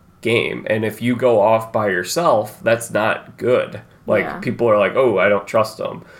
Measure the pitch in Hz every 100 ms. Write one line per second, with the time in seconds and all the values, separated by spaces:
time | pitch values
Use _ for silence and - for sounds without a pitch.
0 | _ _ 113 113 65 57 - 110 110 107
1 | 117 117 127 110 104 113 - 113 104 90
2 | 90 165 170 113 107 - 110 113 - 107
3 | 110 - - - 117 123 - 113 - -
4 | - 107 85 73 160 110 117 104 98 104
5 | 131 95 98 101 - 113 104 - - -
6 | -